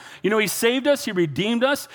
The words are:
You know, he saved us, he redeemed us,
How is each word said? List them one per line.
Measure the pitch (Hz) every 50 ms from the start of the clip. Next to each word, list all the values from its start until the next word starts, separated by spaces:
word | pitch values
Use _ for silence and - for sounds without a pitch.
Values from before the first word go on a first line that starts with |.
| - - - - -
You | 190
know, | 214 214
he | 214 180
saved | - - 226 233 247 269 247 285
us, | 285 269 -
he | 233
redeemed | 202 180 170 151 131 147 196 220 233 233 247
us, | 269 285 - - -